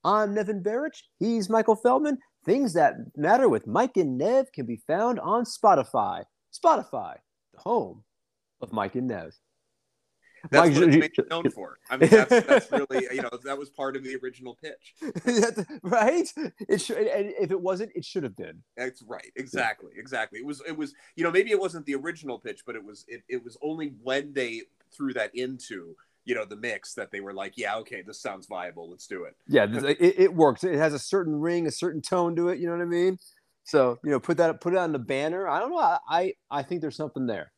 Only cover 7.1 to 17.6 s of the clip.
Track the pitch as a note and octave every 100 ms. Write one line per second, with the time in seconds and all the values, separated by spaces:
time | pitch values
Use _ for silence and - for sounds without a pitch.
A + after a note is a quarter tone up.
7.1 | - _ _ _ _ - A#3 G2+ G#2+ _
8.1 | _ _ _ _ _ G#2+ G#2+ G2 B2 B2+
9.1 | G2+ D#2+ - _ _ _ _ _ _ _
10.1 | _ _ _ - C#3 E3+ C#3+ E3+ D3+ D#3
11.1 | - - E3 E3+ - - - - C3 D#3+
12.1 | A3 G#3+ B3 - C4+ - C#4 C#3 C3 B2+
13.1 | C3 B2+ A#2+ C3 C#3 C#3+ - C3+ C3+ C3
14.1 | C3 B2+ A#2+ B2+ A#2+ D#3 - - _ D4+
15.1 | F3 B3 A#3+ A#3 G#3+ F3 C4 F#3 A#3 G#3+
16.1 | E4+ D#4+ - C#4+ _ G#3 F#3+ - A3+ G3+
17.1 | D3+ G3+ - F3 F#3+